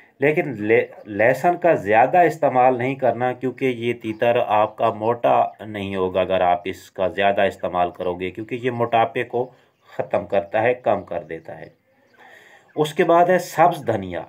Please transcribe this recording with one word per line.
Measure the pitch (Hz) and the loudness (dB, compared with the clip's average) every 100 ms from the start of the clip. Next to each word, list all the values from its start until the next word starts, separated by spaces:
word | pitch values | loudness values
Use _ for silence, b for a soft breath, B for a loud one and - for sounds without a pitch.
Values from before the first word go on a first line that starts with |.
| b _ | b _
लेकिन | 139 156 151 107 | 0 0 -2 -4
ले-, | 104 117 - - - | 2 2 2 -6 -8
लहसुन | 101 117 131 175 175 | 0 2 2 0 2
का | 175 135 | 2 2
ज़्यादा | 95 107 131 180 | 2 4 4 4
इस्तेमाल | 170 - 135 123 127 123 | 2 2 0 4 4 2
नहीं | 127 135 | -2 -2
करना, | 127 113 127 | -2 0 -2
क्योंकि | 123 127 120 135 | -4 -6 -4 -4
ये | 120 117 120 | -2 -4 -4
तीतर | 110 104 120 123 | -6 -2 0 2
आपका | 110 107 110 - 113 | 2 2 2 0 -2
मोटा | 104 110 120 139 120 117 - | 0 -2 0 2 2 0 -4
नहीं | 107 107 98 98 | -12 -8 -6 -4
होगा | 92 92 | -2 0
अगर | 90 92 | 0 0
आप | 90 87 95 | 2 0 -2
इसका | 90 - - 92 | -10 -12 -6 -4
ज़्यादा | 98 98 98 98 | 0 0 2 0
इस्तेमाल | - 95 87 87 | -2 -4 -2 -2
करोगे, | - 90 87 92 | -2 -6 -4 -6
क्योंकि | 92 110 127 | -8 -10 -6
ये | 123 | -6
मोटापे | 120 117 113 117 127 123 | -4 0 0 0 -2 -4
को | 120 131 b b b _ | -4 -6 b b b _
ख़त्म | - - 107 95 | -10 -4 -4 -2
करता | 98 98 107 | -2 -2 0
है, | 117 123 | 0 0
कम | - 98 | 0 -2
कर | 90 87 80 | -4 -10 -8
देता | 80 - 82 | -12 -14 -18
है। | 80 - _ b b b b b b b b 143 | -18 -20 _ b b b b b b b b -4
उसके | 151 - | -2 0
बाद | 165 165 175 | 2 4 4
है | 180 | 2
सब्ज़ | 175 - 170 160 | 0 2 2 2
धनिया। | 117 110 95 82 | -2 -4 -4 -10